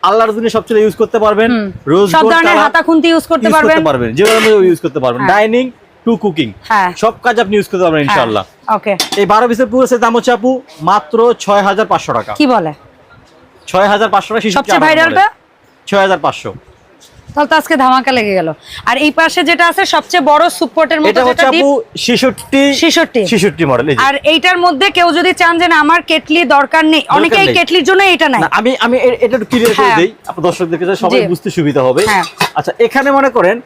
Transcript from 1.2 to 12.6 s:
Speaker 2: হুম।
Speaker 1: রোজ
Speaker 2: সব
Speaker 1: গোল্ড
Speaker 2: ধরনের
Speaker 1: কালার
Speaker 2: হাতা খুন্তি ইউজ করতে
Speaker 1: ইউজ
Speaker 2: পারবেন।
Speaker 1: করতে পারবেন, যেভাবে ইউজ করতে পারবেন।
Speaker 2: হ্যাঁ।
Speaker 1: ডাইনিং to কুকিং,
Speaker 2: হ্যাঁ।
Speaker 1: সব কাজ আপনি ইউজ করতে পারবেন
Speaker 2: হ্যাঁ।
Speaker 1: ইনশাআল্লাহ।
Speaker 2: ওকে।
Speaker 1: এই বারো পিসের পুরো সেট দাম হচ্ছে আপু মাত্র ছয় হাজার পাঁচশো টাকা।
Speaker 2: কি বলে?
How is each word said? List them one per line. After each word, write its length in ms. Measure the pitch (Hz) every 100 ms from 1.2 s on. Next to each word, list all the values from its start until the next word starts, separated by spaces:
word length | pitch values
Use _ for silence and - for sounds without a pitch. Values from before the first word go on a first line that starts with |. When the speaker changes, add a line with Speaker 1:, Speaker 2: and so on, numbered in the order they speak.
| 214 208 226
Speaker 2:
হুম। 160 | 240 202 180 -
Speaker 1:
রোজ 220 | 165 202
Speaker 2:
সব 120 | 320
Speaker 1:
গোল্ড 120 | 320
Speaker 2:
ধরনের 140 | 339 330
Speaker 1:
কালার 160 | 311
Speaker 2:
হাতা 160 | 311 339
খুন্তি 260 | 320 330 330
ইউজ 160 | 330 -
করতে 160 | 320 220
Speaker 1:
ইউজ 80 | 214
Speaker 2:
পারবেন। 200 | 311 320
Speaker 1:
করতে 100 | 226
পারবেন, 220 | 135 120
যেভাবে 360 | 120 208 220 220 214 185
ইউজ 100 | 165
করতে 160 | 170 156
পারবেন। 160 | 127 120
Speaker 2:
হ্যাঁ। 100 | 185
Speaker 1:
ডাইনিং 320 | 196 220 240 254 - _ _ -
to 60 | 226
কুকিং, 260 | 208 160 123 98 -
Speaker 2:
হ্যাঁ। 200 | 214 185 180
Speaker 1:
সব 180 | 220 226
কাজ 100 | 247 226
আপনি 100 | 202 208
ইউজ 120 | 196
করতে 140 | 190 180
পারবেন 140 | 160
Speaker 2:
হ্যাঁ। 80 | 143
Speaker 1:
ইনশাআল্লাহ। 360 | 202 120 104 95 _ - 220
Speaker 2:
ওকে। 180 | 214 185 - -
Speaker 1:
এই 60 | 202
বারো 120 | 214 240
পিসের 200 | 226 247
পুরো 120 | 247 254
সেট 140 | 247
দাম 120 | 233 233
হচ্ছে 160 | 233
আপু 180 | 240 240 262 - -
মাত্র 360 | 156 202 202 226 233 233
ছয় 240 | - 202 196
হাজার 180 | 190 208
পাঁচশো 260 | 175 - 120
টাকা। 140 | 107 104
Speaker 2:
কি 60 | 254
বলে? 260 | 240